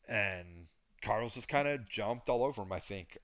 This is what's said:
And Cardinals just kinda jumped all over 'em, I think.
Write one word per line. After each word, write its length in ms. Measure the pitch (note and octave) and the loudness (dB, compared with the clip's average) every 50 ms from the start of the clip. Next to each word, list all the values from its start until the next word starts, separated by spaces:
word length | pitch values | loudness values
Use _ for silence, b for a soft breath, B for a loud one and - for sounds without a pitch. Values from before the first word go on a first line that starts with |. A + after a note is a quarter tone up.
| _ - | _ -2
And 600 | A#2+ G#2+ G2+ G2 F#2+ F2+ F2 F2 F2 E2+ E2+ E2 _ _ _ _ _ - | 0 0 2 0 -2 -4 -8 -12 -14 -16 -16 -18 _ _ _ _ _ -6
Cardinals 320 | - A2 A2 A2 A#2 A#2 G#2 | 0 2 2 2 2 0 -2
just 140 | B2+ A2+ - | -4 -6 2
kinda 300 | - C#3+ C#3+ C#3+ D3 C3+ | 2 4 4 4 2 0
jumped 500 | A2+ G#2 - - G#2+ G#2 A#2+ B2 - - | -2 -6 -4 0 0 0 0 0 2 2
all 160 | B2+ A#2+ B2 | 4 4 4
over 160 | C#3 C#3+ A#2 | 2 2 -2
'em, 100 | G2+ F#2+ | -4 -4
I 80 | F#2+ F2+ | -4 -4
think. 380 | - - G2+ G2 F2 - - - | -4 -4 -8 -8 -8 -10 -16 -20